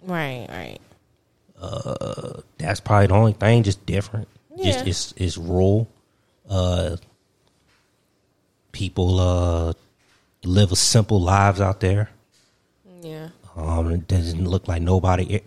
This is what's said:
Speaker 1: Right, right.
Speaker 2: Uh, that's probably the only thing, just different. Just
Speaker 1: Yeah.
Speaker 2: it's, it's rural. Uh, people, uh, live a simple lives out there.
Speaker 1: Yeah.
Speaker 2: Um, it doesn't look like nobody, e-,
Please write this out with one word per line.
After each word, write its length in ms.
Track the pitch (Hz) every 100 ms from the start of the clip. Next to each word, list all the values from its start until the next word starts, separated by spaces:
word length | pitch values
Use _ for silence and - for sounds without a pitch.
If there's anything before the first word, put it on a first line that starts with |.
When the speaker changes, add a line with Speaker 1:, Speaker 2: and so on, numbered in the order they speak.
Speaker 1:
Right, 440 | 185 175 143 127 110
right. 300 | 80 71 50 _ _ _ _ _ _ _ -
Speaker 2:
Uh, 800 | 92 - - - 53 - - - - -
that's 220 | 156 98
probably 280 | - 104 98
the 60 |
only 180 | 98 113
thing, 320 | 82 101 117
just 200 | 101 95
different. 440 | - 92 - 107 - _ _ 311
Just 220 | 381 -
Speaker 1:
Yeah. 100 | -
Speaker 2:
it's, 240 | 87 - -
it's 200 | 92 85
rural. 520 | 82 90 95 104 113 _ _ _ _ _ -
Uh, 480 | 95 90 87 85 82 _ _ _ _ _ _ _ _ _ _ _ _ _ _ _ _ _
people, 460 | - 95 - 90 92
uh, 520 | 90 90 87 85 82 82 _ _ _ _ _ _
live 280 | 90 92 101
a 40 | 92
simple 440 | - 117 104 104
lives 400 | 87 98 101 95
out 200 | 98 98
there. 300 | 95 98 104 - _ _ _ _ _ _ _ 180
Speaker 1:
Yeah. 260 | 165 123 165 - - 85
Speaker 2:
Um, 340 | 80 82 82
it 160 | 85 80
doesn't 380 | 92 82 82
look 240 | 90 90 -
like 140 | 85
nobody, 540 | 85 95 92 90 92
e-, 40 | 101